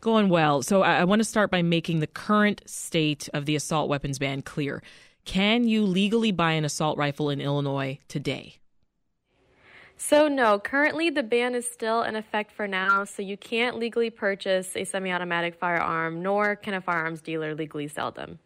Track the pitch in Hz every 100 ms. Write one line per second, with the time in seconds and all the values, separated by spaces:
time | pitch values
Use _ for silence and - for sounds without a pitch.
0 | - 226 202 175 156 143 117 196 175 151
1 | 175 208 220 226 196 180 170 170 160 160
2 | 151 - - 208 208 202 - - - 170
3 | 156 147 - 151 143 151 - 160 139 143
4 | 139 135 139 139 - - 139 139 - -
5 | - _ - 185 202 233 233 220 208 185
6 | 202 226 226 175 165 160 151 - 156 147
7 | 147 143 151 139 139 143 143 139 135 139
8 | _ 160 139 120 - - _ _ _ _
9 | _ _ _ _ _ _ _ - - _
10 | - 294 302 277 233 202 - 277 294 294
11 | 330 285 226 233 247 247 233 - 220 226
12 | 233 220 214 214 208 _ 208 190 190 196
13 | 196 - 196 196 - 233 240 226 233 226
14 | 233 233 208 196 196 190 185 - 190 196
15 | 190 180 180 170 170 170 180 170 - 165
16 | 165 165 180 202 208 208 214 190 180 170
17 | 160 165 - 160 156 151 156 156 147 -
18 | 120 - 73 165